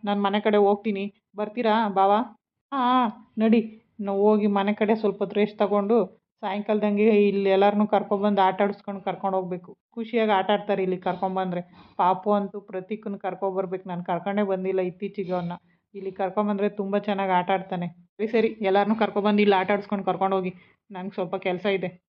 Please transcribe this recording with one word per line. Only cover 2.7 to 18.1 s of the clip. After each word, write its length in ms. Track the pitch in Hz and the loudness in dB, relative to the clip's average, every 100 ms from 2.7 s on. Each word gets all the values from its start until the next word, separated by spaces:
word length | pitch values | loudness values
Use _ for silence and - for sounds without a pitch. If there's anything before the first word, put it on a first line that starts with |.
ಹಾ, 340 | 277 247 254 233 - - - | -2 2 2 0 -4 -14 0
ನಡಿ, 460 | 220 226 220 - _ - | 4 4 2 -10 _ -10
ನಾವ್ 180 | 202 196 | -4 2
ಹೋಗಿ 300 | 208 214 208 | 4 4 2
ಮನೆ 260 | 202 196 | 2 0
ಕಡೆ 220 | 208 208 220 | 0 2 2
ಸ್ವಲ್ಪ 240 | 214 196 | 0 -2
ಹೊತ್ತು 200 | 196 208 | -4 0
ರೆಸ್ಟ್ 200 | 208 - | -2 0
ತಗೊಂಡು 600 | 202 208 202 233 185 _ _ _ | 0 0 2 2 0 _ _ _
ಸಾಯಂಕಾಲದಂಗೆ 880 | 208 202 202 214 208 208 220 208 202 | -8 -6 -2 0 0 2 4 6 4
ಇಲ್ಲಿ 220 | 196 196 | 2 2
ಎಲ್ಲಾರ್ನೂ 380 | 190 202 208 208 | 4 4 4 2
ಕರ್ಕೊಬಂದು 540 | 202 185 202 208 202 | 2 0 0 0 2
ಆಟ 200 | 190 190 | 2 2
ಆಡಿಸ್ಕೊಂಡು 400 | 202 196 - 196 | -2 -2 -10 -10
ಕರ್ಕೊಂಡು 360 | 190 180 196 190 | -8 -6 -2 -2
ಹೋಗ್ಬೇಕು. 400 | 185 180 175 - _ | -4 -8 -12 -20 _
ಖುಷಿಯಾಗಿ 400 | - 226 233 220 | -12 -4 0 2
ಆಟ 200 | 190 - | 2 2
ಆಡ್ತಾರೆ 320 | 208 208 196 | 0 0 -2
ಇಲ್ಲಿ 140 | 185 185 | -2 -2
ಕರ್ಕೊಂಬಂದ್ರೆ. 640 | 185 185 190 185 185 175 175 - - - | -4 -4 -4 -2 -4 -6 -8 -20 -20 0
ಪಾಪು 340 | 180 185 208 | 2 2 0
ಅಂತೂ 300 | 208 196 208 | -2 -2 -10
ಪ್ರತೀಕ್ನ 540 | 196 185 180 214 214 202 | -10 -10 -8 -10 -8 -8
ಕರ್ಕೊಬರ್ಬೇಕು, 760 | 190 185 196 185 190 185 190 | -8 -6 -4 -4 -6 -8 -8
ನಾನ್ 160 | 175 180 | -10 -6
ಕರ್ಕೊಂಡೇ 380 | 175 185 202 | -4 -2 -2
ಬಂದಿಲ್ಲ 360 | 202 190 185 190 | -2 -2 -2 -2
ಇತ್ತೀಚೆಗೆ 540 | 185 175 202 202 180 | -4 -6 -10 -8 -6
ಅವ್ನ. 180 | 180 175 175 _ _ _ | -4 -6 -10 _ _ _
ಇಲ್ಲಿ 180 | 202 190 | -12 -12
ಕರ್ಕೊಂಬಂದ್ರೆ 580 | 190 190 196 208 202 202 | -6 -4 0 -2 0 -2
ತುಂಬ 280 | 202 196 202 | -2 -2 -2
ಚೆನ್ನಾಗ್ 340 | 202 196 196 | -2 -4 0
ಆಟ 200 | 180 180 | 0 2
ಆಡ್ತಾನೆ. 360 | 190 185 180 175 | -2 -2 -6 -6
ಸರಿ, 400 | - _ | -10 _